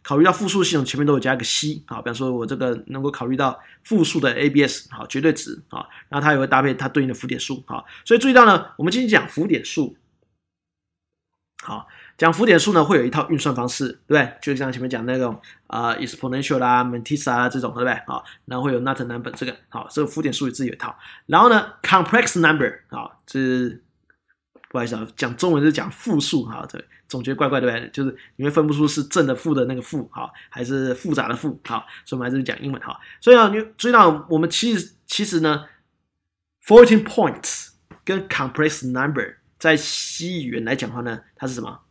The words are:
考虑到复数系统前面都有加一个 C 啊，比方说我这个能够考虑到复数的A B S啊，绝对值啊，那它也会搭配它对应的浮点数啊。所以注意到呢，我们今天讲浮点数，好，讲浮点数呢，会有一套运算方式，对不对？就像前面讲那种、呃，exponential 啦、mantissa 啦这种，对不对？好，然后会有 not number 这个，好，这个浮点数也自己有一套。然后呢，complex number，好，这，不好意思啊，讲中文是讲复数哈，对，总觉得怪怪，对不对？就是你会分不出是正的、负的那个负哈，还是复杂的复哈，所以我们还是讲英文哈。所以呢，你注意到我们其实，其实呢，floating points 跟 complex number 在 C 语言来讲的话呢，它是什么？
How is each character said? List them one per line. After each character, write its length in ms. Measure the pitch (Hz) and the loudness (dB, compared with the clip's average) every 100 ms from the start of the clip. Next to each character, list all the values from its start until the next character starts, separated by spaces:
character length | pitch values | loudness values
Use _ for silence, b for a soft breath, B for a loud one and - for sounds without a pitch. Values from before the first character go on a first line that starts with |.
考 160 | - 143 | 0 4
虑 60 | |
到 80 | 180 | 4
复 160 | 180 196 | 4 -2
数 160 | 196 | 0
系 120 | 175 | 0
统 80 | 156 | 0
前 140 | 127 151 | -2 0
面 80 | |
都 80 | 147 | 2
有 60 | 135 | 2
加 160 | 131 | 0
一 20 | 131 | -2
个 60 | |
C 400 | 117 - 151 151 - | -2 -2 -4 -8 -12
啊， 100 | 117 | -12
比 80 | |
方 100 | 120 | -10
说 160 | 117 131 | -6 -4
我 140 | 123 | -4
这 100 | 110 | -6
个 280 | 135 127 113 - | -4 -4 -6 -8
能 160 | 135 | -8
够 80 | 139 | -6
考 140 | - 123 | -6 -4
虑 80 | |
到 240 | 131 135 - B B | 0 -2 -4 B B
复 200 | - 214 | -2 0
数 160 | 156 - | 2 2
的 140 | 131 | 0
A 160 | 120 143 | 0 2
B 140 | 139 | 4
S 240 | 139 - - | 2 0 -14
啊， 140 | - 120 | -16 -8
绝 120 | 135 | 0
对 100 | 160 | 0
值 280 | 151 - 53 _ | 0 -8 -14 _
啊， 160 | - - B - | -14 -14 B -8
那 100 | 143 | 0
它 120 | 151 | 2
也 80 | 143 | 2
会 80 | 131 | 2
搭 140 | 131 | 2
配 120 | 139 | 2
它 140 | 131 135 | -2 -2
对 160 | 147 | -2
应 60 | 131 | -2
的 40 | |
浮 140 | 120 127 | -6 -10
点 120 | 127 | -10
数 240 | - 131 - | -8 -10 -10
啊。 160 | 123 - B | -14 -14 B
所 100 | - | 2
以 40 | 226 | 4
注 100 | 269 | 6
意 40 | |
到 120 | 254 | 8
呢， 260 | 226 170 - - | 8 6 0 -6
我 60 | |
们 80 | 160 | -4
今 100 | 233 | -2
天 80 | 240 | 0
讲 180 | 196 - | 0 0
浮 180 | - | -6
点 180 | 190 131 | -2 -4
数， 340 | - - 131 - _ _ _ _ _ _ _ _ _ _ _ _ _ _ _ - | -4 -4 -6 -8 _ _ _ _ _ _ _ _ _ _ _ _ _ _ _ -20
好， 240 | - 107 - B B - | -14 -14 -14 B B 2
讲 140 | 165 | 2
浮 120 | 165 | 4
点 140 | 226 170 | 6 6
数 140 | 208 | 6
呢， 100 | 175 | 2
会 140 | 151 170 | 4 2
有 80 | |
一 40 | 123 | 2
套 200 | 147 - | -2 -2
运 100 | 151 | -2
算 160 | 151 | -2
方 120 | 127 123 | -2 -4
式， 200 | - 131 - | -4 -6 -8
对 120 | _ 147 | _ 2
不 60 | |
对？ 80 | 135 - | 2 -4
就 120 | - | -6
像 160 | 131 135 | -4 -6
前 120 | 123 | -6
面 80 | 127 | -6
讲 160 | 123 | -6
那 120 | 120 127 | -4 -2
种、 240 | 120 110 B B _ | -4 -6 B B _
呃， 300 | 113 117 113 | -4 -4 -4
exponential 600 | 127 - 131 131 135 135 | -8 -8 -6 -6 -2 0
啦、 260 | 123 123 | 2 2
mantissa 480 | 123 120 107 147 - | 0 -6 -6 -4 -2
啦 160 | 120 123 | 0 0
这 100 | 131 | -2
种， 160 | 123 | -6
对 120 | 113 | -4
不 40 | 123 | -4
对？ 80 | - | -4
好， 160 | - 131 B B | -8 -12 B B
然 160 | - 127 | -12 -6
后 60 | |
会 80 | 139 | -2
有 80 | 123 | -2
not 180 | 131 131 | -2 -6
number 300 | 120 120 120 | -8 -10 -12
这 140 | - | -10
个， 100 | 127 - _ | -10 -12 _
好， 180 | 117 127 | -14 -8
这 120 | - | -4
个 60 | 147 | -4
浮 140 | 156 | -4
点 120 | 147 | -6
数 120 | 120 135 | -4 -6
也 40 | |
自 120 | 123 | -6
己 60 | 127 | -8
有 60 | |
一 20 | - | -8
套。 160 | - - B B | -14 -14 B B
然 160 | - 160 | 0 4
后 80 | 240 | 6
呢， 240 | 214 - - | 4 0 -10
complex 560 | - 190 165 226 - 180 | 2 2 4 0 0 2
number， 380 | 160 156 120 - _ | 2 2 -2 -6 _
好， 340 | 120 113 _ | -16 -16 _
这， 540 | - 135 131 127 123 - _ _ _ _ _ _ _ _ - | -10 -4 -2 -2 -4 -8 _ _ _ _ _ _ _ _ -10
不 80 | 127 | -8
好 60 | |
意 40 | 117 | -6
思 80 | |
啊， 120 | 110 113 | -8 -12
讲 180 | - 123 120 | -8 -8 -2
中 160 | 180 | 0
文 100 | 151 | 2
是 80 | 151 | 2
讲 180 | 143 - | 0 -6
复 300 | - - 160 | -10 -2 -2
数 240 | 143 156 | 0 -2
哈， 220 | 110 110 - | -4 -12 -14
对， 140 | - - b _ | -16 -20 b _
总 160 | 131 | -10
觉 80 | 120 | -8
得 40 | |
怪 120 | 135 139 | -2 0
怪， 140 | 139 | 0
对 100 | 123 | 0
不 60 | 117 | -4
对？ 120 | 120 | -8
就 120 | - | -6
是 100 | 135 131 B | -6 -6 B
你 80 | - | -6
会 80 | 139 | -2
分 160 | 151 151 | 0 0
不 60 | |
出 120 | 147 | 2
是 160 | 151 147 | 0 0
正 240 | 139 180 | -2 0
的、 80 | 139 | 0
负 200 | 127 165 | 0 -2
的 100 | 139 | -2
那 100 | 123 | -2
个 80 | 127 | -4
负 280 | - 151 117 | -8 -10 -10
哈， 180 | - 127 B B | -14 -14 B B
还 120 | 123 | -12
是 320 | 123 135 131 | -6 -4 -2
复 200 | 123 180 | -4 -4
杂 160 | 139 117 | -2 -2
的 60 | |
复 220 | 123 156 127 | -4 -6 -8
哈， 220 | - 117 - B | -8 -10 -10 B
所 140 | - 131 | -12 -8
以 20 | |
我 20 | |
们 80 | 123 | -4
还 60 | |
是 80 | 135 | -4
讲 180 | 127 - | -4 -6
英 120 | 139 | -8
文 80 | 135 | -10
哈。 180 | - - B B | -12 -14 B B
所 100 | 233 | 8
以 60 | 247 | 8
呢， 120 | 214 | 8
你 120 | 208 220 - | 2 -6 -4
注 100 | 240 | 4
意 40 | |
到 340 | 240 180 151 147 | 8 8 4 -2
我 80 | 160 | 0
们 120 | 165 | 0
其 280 | - 226 208 | 0 0 -2
实， 140 | - _ - | -4 _ -8
其 160 | - | -4
实 160 | 202 170 | -2 0
呢， 240 | 156 143 B B _ _ _ _ _ _ _ _ | 0 0 B B _ _ _ _ _ _ _ _
floating 400 | - 220 240 214 | 8 10 12 8
points 640 | 214 - 165 - - - - _ _ - | 2 0 0 -2 -8 -8 -12 _ _ -12
跟 240 | - 190 190 | -6 -6 -4
complex 640 | - 131 143 156 151 127 | -6 -4 0 -2 -2 -6
number 440 | 127 139 139 98 - _ _ | -2 -2 -2 -8 -12 _ _
在 200 | 165 151 | 2 2
C 480 | - - - - 170 180 | 0 -6 -8 -8 -8 -8
语 80 | 127 | -6
言 100 | 123 | -6
来 100 | 113 | -4
讲 140 | 131 113 | -4 -6
的 60 | |
话 60 | 120 | -8
呢， 200 | 120 113 _ _ | -10 -10 _ _
它 100 | 131 | -10
是 60 | |
什 80 | 123 | -8
么？ 180 | 117 120 _ | -12 -16 _